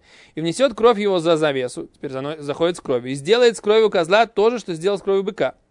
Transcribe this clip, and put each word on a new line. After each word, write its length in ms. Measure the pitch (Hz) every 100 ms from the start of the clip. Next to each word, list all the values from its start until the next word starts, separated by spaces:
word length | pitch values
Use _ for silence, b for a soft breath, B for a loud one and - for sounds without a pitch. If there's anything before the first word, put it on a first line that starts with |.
| b b b -
и 60 |
внесёт 320 | 165 165 269
кровь 260 | 208 226 208
его 200 | 208 185
за 160 | 160 160
завесу, 540 | 156 135 123 - 170
теперь 180 | _ 143
зано-, 300 | 131 143 156
заходит 360 | 143 139 170 170
с 40 |
кровью, 300 | - 123 127
и 40 | 139
сделает 420 | 143 233 240 214
с 40 |
кровью 280 | 202 220 214
козла 360 | 202 160 208 226
то 220 | - 220
же, 100 | 247
что 140 | -
сделал 240 | 160 180 202
с 40 |
кровью 220 | 202 196
быка, 320 | 196 185 131 - _